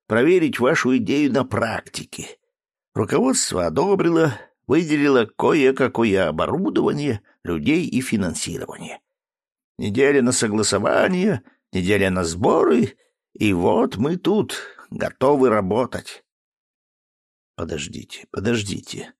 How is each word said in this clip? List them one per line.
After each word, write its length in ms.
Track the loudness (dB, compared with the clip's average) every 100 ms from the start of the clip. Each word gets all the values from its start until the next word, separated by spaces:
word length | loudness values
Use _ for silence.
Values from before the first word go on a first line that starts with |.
| -2
проверить 520 | 2 4 4 2 0
вашу 380 | 0 2 2 0
идею 340 | 0 0 2
на 120 | 0
практике. 960 | -2 -2 -4 -6 -10 -14 -14 -16 -16 -18 _ _ _ _ _ -4
Руководство 720 | 0 0 2 0 -2 -2 -2
одобрило, 720 | 0 0 2 2 2 2 -2 -12 _ 0
выделило 600 | 0 2 2 4 4 2
кое-какое 1000 | 0 0 4 4 2 0 2 2 2 0
оборудование, 920 | -2 -2 -2 -2 0 0 -2 -2 -4 _ _
людей 420 | -6 -2 0 0 0
и 160 | -4
финансирование. 1000 | -2 -2 -2 -4 -8 -8 -10 -14 -16 -18 _ _ _ _ _ _ _ -8
Неделя 460 | -2 2 4 4
на 80 | 2
согласование, 1120 | 2 0 0 0 0 2 2 2 2 0 -2 -6 _ _
неделя 380 | -4 0 2 2
на 140 | 0
сборы, 720 | -2 -2 0 2 4 2 0 -4 _ _ _
и 200 | -2 0
вот 440 | 2 2 2 0 -2
мы 200 | -2 -2
тут, 400 | 0 0 -2 -6 -14 -20 -14
готовы 600 | -8 -8 0 2 4 4
работать». 760 | 2 0 -2 -2 -6 -12 -18 _ _ _ _ _ _ _ _ _ _ _ _ _ -12
«Подождите, 680 | -8 -8 -10 -14 -16 -20 -14
подождите», 840 | -6 -2 -2 -4 -8 -10 -14 -14